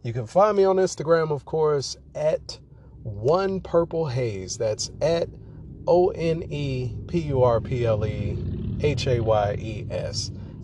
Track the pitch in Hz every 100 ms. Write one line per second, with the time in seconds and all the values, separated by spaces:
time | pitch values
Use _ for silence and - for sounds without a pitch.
0 | 120 120 110 180 214 202 196 185 185 -
1 | 151 165 156 143 - 160 151 147 - -
2 | - 147 156 - - - - - - -
3 | 110 104 120 180 196 190 - 170 165 165
4 | 151 123 120 98 92 - 110 107 - -
5 | 151 170 - - - - - - - 175
6 | 180 - 165 160 - 147 143 127 123 110
7 | - 175 151 131 123 113 107 127 117 107
8 | 110 104 104 - - - - - 147 139
9 | 135 120 110 107 104 101 107 110 95 90
10 | 92 98 - - - -